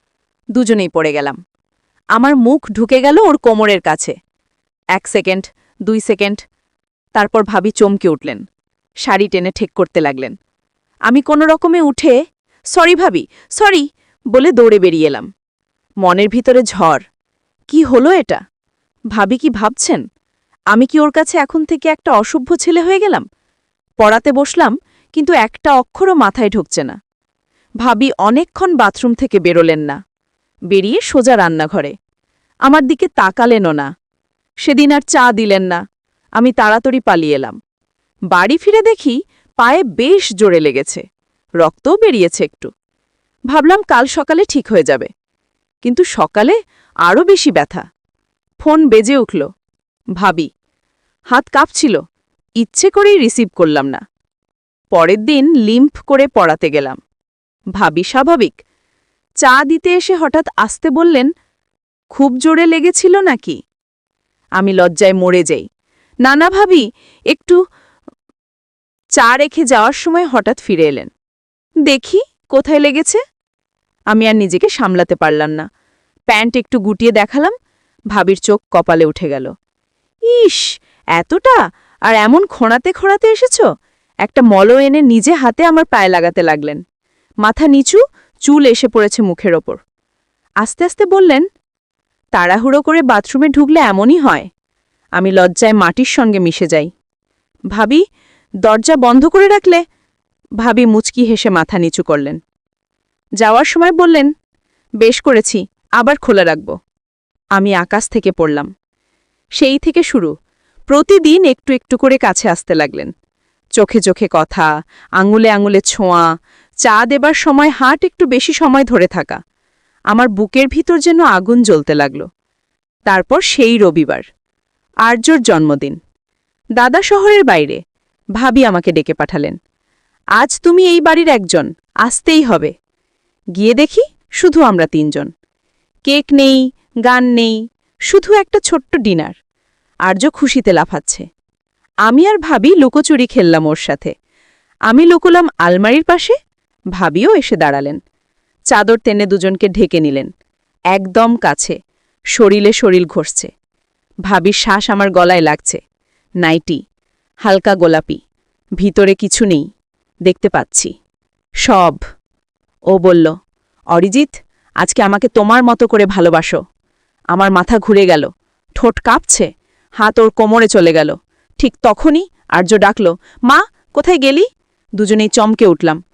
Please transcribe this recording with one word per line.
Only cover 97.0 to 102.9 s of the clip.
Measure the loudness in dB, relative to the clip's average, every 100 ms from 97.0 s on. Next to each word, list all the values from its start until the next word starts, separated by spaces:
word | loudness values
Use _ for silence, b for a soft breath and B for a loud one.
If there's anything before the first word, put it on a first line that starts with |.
| _ _ _ _ _ _ -10
"ভাবি, | -4 0 0 0 _ _ _ _ -2
দরজা | 0 2 2 2
বন্ধ | 4 4 4
করে | 4 4
রাখলে?" | 4 2 0 -2 _ _ _ _ _ _ -4
ভাবি | -2 2 2
মুচকি | 2 -2 -2
হেসে | -2 0 0
মাথা | 0 -2 -2
নিচু | -2 -4
করলেন। | -4 -2 -4 -10 _ _ _ _ _